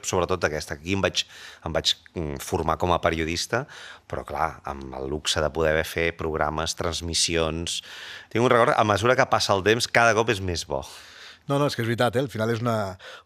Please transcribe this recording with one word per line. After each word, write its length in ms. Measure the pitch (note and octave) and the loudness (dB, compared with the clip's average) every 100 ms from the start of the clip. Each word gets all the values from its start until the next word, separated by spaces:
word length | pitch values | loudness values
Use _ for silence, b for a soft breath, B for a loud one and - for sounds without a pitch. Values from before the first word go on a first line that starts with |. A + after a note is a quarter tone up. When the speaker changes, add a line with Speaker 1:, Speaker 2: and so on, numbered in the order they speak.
Speaker 1:
sobretot, 360 | - F#2 E2+ F2+ | 0 0 0 0
d'aquesta. 320 | F2+ D2+ - | 0 -2 -6
Aquí 180 | D2 D#2+ | -10 -4
em 80 | G2 | 0
vaig, 220 | F#2 - - B B B | 0 0 -6 B B B
em 80 | E2 | -4
vaig, 220 | D#2+ - - - | -2 0 -2 -6
mm, 240 | F#2 D2+ C#2 | -6 -6 -6
formar 360 | - F2+ D#2+ D#2 | -4 -2 0 0
com 160 | F#2 | 2
a 80 | E2+ | 2
periodista, 680 | F2 E2 D#2+ E2+ - A#2 D3 B B B - | 2 0 -2 -2 -2 -4 -4 B B B -10
però, 160 | C2+ B1+ | -10 -6
clar, 340 | C#2+ D#2+ - | -2 -4 -4
amb 280 | - C#2 C2 | -10 -10 -10
el 140 | C2 C2+ | -8 -6
luxe 320 | D2+ - - | -4 -2 0
de 80 | D2+ | 0
poder 200 | D#2 D#2+ | 2 2
haver 140 | D#2 D#2 | 2 0
fer 260 | F2 E2 - | 0 -2 -2
programes, 580 | D#2+ D#2 D2+ D#2 D#2+ - | -4 -2 -2 -2 -4 -4
transmissions... 1040 | F2 D#2+ E2+ D#2+ - E2 D#2+ D#2+ F2 - B B B B B | -4 -4 -4 -2 0 2 0 -2 -6 -8 B B B B B
Tinc 160 | A2 | 2
un 60 | B2 | 4
record, 240 | A#2+ B2 C#3+ | 6 4 4
a 80 | |
mesura 320 | A2 G2 A#2 B2+ | 4 4 4 4
que 80 | B2 | 4
passa 280 | A2 - | 2 4
el 80 | G2+ | 2
temps, 260 | F#2 A#2 - | 4 2 4
cada 240 | A#2+ A#2 | 4 6
cop 140 | G#2+ A#2 | 4 2
és 120 | G2+ | 0
més 240 | F#2+ E2 - | 0 -4 -4
bo. 180 | C#2 - B B B B B - | -6 -6 B B B B B -2
Speaker 2:
No, 100 | C#3 | 0
no, 80 | C#3+ | 0
és 80 | - | 0
que 40 | |
és 60 | A2+ | -2
veritat, 280 | A#2 B2 A#2 | 2 2 2
eh? 40 | |
Al 80 | C3+ | -2
final 220 | G2+ A2 | -2 -2
és 100 | A2+ | 0
una, 380 | A#2+ A2+ G2 F#2 B B | 0 0 -2 -6 B B